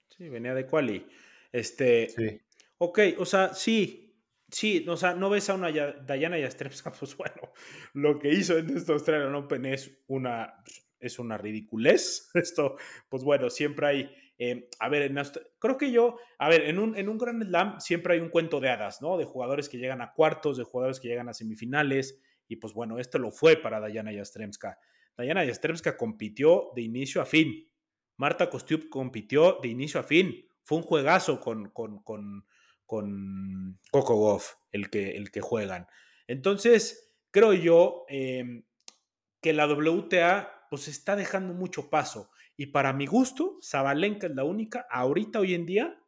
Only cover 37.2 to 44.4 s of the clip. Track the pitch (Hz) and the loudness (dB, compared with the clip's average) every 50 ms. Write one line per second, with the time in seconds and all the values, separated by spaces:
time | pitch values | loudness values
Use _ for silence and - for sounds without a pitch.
37.2 | _ _ - 196 226 220 190 180 165 170 165 170 175 175 - - - - 139 135 | _ _ 4 6 6 8 6 6 6 8 8 8 8 6 4 -2 -10 -8 -6 -4
38.2 | 131 131 127 127 123 123 120 117 - _ _ _ _ - - _ _ _ _ _ | -4 -4 -4 -6 -6 -8 -12 -14 -18 _ _ _ _ -20 -20 _ _ _ _ _
39.2 | _ _ _ _ - 160 151 151 151 147 147 147 151 160 170 196 - - 190 175 | _ _ _ _ 0 2 4 4 4 4 2 2 2 2 2 2 0 2 4 4
40.2 | 170 175 190 202 196 - - - _ _ 147 131 - 156 143 - - 202 202 202 | 6 6 4 2 0 -6 -14 -20 _ _ -12 -10 -10 -10 -12 -8 -4 -2 -2 -2
41.2 | 185 - - 190 190 180 175 180 185 175 - 151 131 - 156 151 139 - - 110 | -2 -4 -4 -4 -4 -6 -6 -6 -8 -6 -8 -10 -4 0 0 0 0 -2 -6 -14
42.2 | 95 - _ - - _ _ - 139 139 - 143 139 135 131 139 139 135 180 247 | -16 -18 _ -20 -20 _ _ -12 -8 -2 0 2 2 2 0 -2 -2 2 4 4
43.2 | 262 254 - - 330 392 - - - - - 139 135 135 143 151 190 208 208 202 | 4 2 0 -4 -4 -4 -6 -10 -8 -4 -2 0 0 2 2 2 0 0 -2 -4
44.2 | 196 165 143 131 | -6 -6 -4 -2